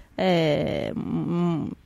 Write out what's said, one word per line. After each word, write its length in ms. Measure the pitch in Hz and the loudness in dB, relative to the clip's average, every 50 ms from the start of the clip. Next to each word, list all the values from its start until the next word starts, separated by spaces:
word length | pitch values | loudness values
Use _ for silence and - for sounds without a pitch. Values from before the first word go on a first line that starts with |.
| - - - | -20 -14 -4
é, 760 | - 185 185 180 165 165 151 147 160 160 143 - - - - - | 0 2 4 4 4 4 4 2 2 0 -2 -2 -2 -4 -4 -4
um, 720 | - - - - 170 160 - 170 175 175 170 170 151 - - - - - | -6 -6 -4 -4 -2 -2 -2 0 0 0 0 0 -2 -4 -6 -8 -12 -10